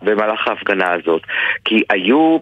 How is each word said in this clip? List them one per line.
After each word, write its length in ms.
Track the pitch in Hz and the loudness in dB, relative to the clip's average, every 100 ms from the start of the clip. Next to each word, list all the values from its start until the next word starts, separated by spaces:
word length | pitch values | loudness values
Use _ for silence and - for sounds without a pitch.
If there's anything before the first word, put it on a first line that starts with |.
במהלך 460 | 98 104 107 110 123 | 0 0 0 -2 -4
ההפגנה 440 | 104 - 98 90 | -4 -2 -2 0
הזאת, 280 | 87 82 80 - - - - - | 0 0 -2 -2 -4 -4 -4 0
כי 160 | 110 - | 0 0
היו 480 | 101 92 139 160 160 | -2 2 2 4 2